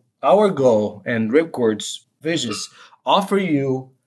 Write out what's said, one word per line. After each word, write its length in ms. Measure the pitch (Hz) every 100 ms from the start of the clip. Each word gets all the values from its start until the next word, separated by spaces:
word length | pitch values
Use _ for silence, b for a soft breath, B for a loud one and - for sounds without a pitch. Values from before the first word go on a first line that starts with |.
| _ _
our 280 | 139 185 208
goal 520 | 151 131 110 104 - -
and 240 | 117 110
Ripcord's 760 | 135 165 - 117 104 - - _ _
vision 300 | 156 165 123
is 180 | 101 - b b b -
offer 320 | 190 196 196
you 520 | 185 147 139 131 131 _